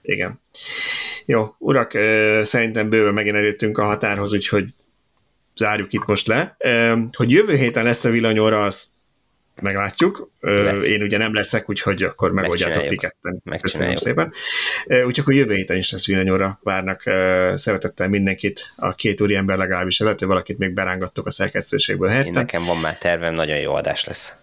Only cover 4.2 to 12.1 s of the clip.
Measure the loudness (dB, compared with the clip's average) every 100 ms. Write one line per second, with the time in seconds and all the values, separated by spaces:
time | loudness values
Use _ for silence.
4.2 | 0 -2 0 -2 -2 -12 _ _ _ _
5.2 | _ _ _ -4 -2 -2 -2 -4 0 0
6.2 | 2 0 -2 _ 0 2 4 2 -2 -2
7.2 | 4 4 4 2 2 2 0 2 2 2
8.2 | 2 4 4 4 2 0 -4 _ _ _
9.2 | _ _ _ -8 -4 -2 -4 2 0 0
10.2 | -16 _ 0 2 2 2 2 0 0 0
11.2 | 0 0 0 0 -2 -4 -2 0 -2